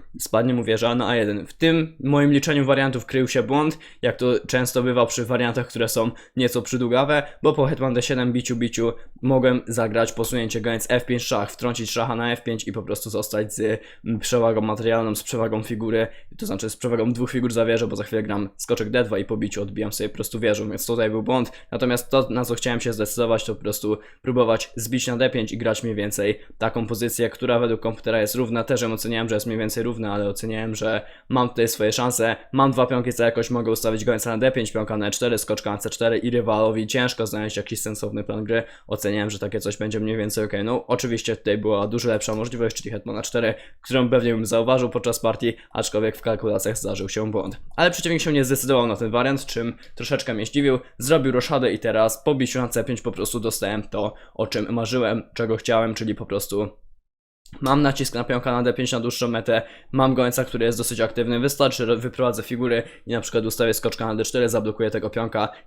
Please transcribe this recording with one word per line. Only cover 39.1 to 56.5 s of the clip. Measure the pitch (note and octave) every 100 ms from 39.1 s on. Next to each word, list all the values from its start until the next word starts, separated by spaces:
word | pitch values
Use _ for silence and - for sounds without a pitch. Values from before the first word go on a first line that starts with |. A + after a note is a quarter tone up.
| G#2 G#2
że | G2+
takie | G#2 G#2
coś | G2+ G#2
będzie | G#2+ G#2+
mniej | G#2+ A2+
więcej | G#2+ A2
okej. | G#2 G2+
No, | G#2+ B2 -
oczywiście | B2 B2 A2+ - G#2+
tutaj | - G#2
była | G#2+ G2+ G#2
dużo | A#2 A#2+
lepsza | G#2+ -
możliwość, | G#2+ A#2+ A#2+ A2+ -
czyli | A2
hetman | G#2+ A2+ G#2+
A |
cztery, | A2+ A#2+ A2+ G#2+ - -
którą | - C3 B2
pewnie | B2+ A#2
bym | A2+ G#2+
zauważył | A#2 A#2 B2+ B2
podczas | A#2+ A#2+ A2
partii, | A#2 A2 A#2 A2+ -
aczkolwiek | - A2 G#2+ A2 -
w |
kalkulacjach | - G#2+ A2 G2+ A2 G#2+
zdarzył | G2 G2+ G2
się | - A2
błąd. | G#2+ - - - -
Ale | F3
przeciwnik | F3 E3 E3
się | E3
nie | D3
zdecydował | B2+ C3+ B2 C3 A#2
na | G2+
ten | A2+
wariant, | A#2 B2+ C#3 -
czym | A#2+ A#2 - -
troszeczkę | - - C3+ -
mnie | A2 A2
zdziwił. | C#3+ C#3 B2+ - -
Zrobił | C3 E3 C#3+
roszadę | B2 - C#3+ B2
i | G#2
teraz | A2+ A2 A2 -
po | -
biciu | C#3+ B2+ C3
na | B2
C | -
pięć | G#2 A#2
po | A#2
prostu | - G#2 A#2+
dostałem | F#2+ - G2 G#2+
to, | - G2+ G#2 - -
o | - G#2+
czym | A#2 G#2+
marzyłem, | A#2 A2 B2+ A2+ A2+ -
czego | - A#2 A2
chciałem, | - A2+ A2+
czyli | A2 A2
po | G#2+ A2
prostu | G2 -